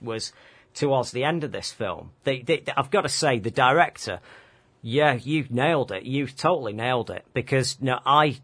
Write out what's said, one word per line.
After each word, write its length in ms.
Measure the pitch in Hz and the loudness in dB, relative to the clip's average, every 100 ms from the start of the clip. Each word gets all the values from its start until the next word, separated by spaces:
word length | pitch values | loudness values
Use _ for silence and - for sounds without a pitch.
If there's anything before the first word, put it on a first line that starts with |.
was 320 | 117 110 - - - - _ | -8 -8 -8 -14 -20 -20 _
towards 380 | - 147 135 120 | -2 2 2 0
the 120 | 123 | -2
end 200 | 143 165 | 0 0
of 80 | 143 | -4
this 200 | 95 - | -8 -8
film. 400 | - 101 82 90 - 143 | -6 -6 -6 -12 -8 -4
They, 160 | 127 | -2
they, 220 | 123 156 - 139 | 0 -2 -2 -4
I've 160 | 135 | 0
gotta 180 | 208 143 | 0 0
say, 300 | - 151 120 | 0 0 0
the 100 | 107 | 0
director, 720 | 139 127 156 160 - - 90 - - - _ _ _ | 2 4 6 4 0 -8 -8 -12 -20 -20 _ _ _
yeah, 300 | 113 135 151 | -4 2 2
you 340 | 123 120 156 127 | 2 0 -2 -2
nailed 420 | 120 147 156 117 | 0 2 0 -2
it. 120 | 95 | -6
You 240 | 123 135 135 | -4 -4 -4
totally 460 | - 160 170 113 | 0 2 2 -2
nailed 360 | 107 120 123 107 | -4 0 0 -2
it, 160 | 92 - | -8 -6
because, 440 | 127 131 135 131 - | -6 0 0 0 -2
no, 180 | 131 127 131 | -2 0 4
I 320 | 147 151 110 | 4 4 0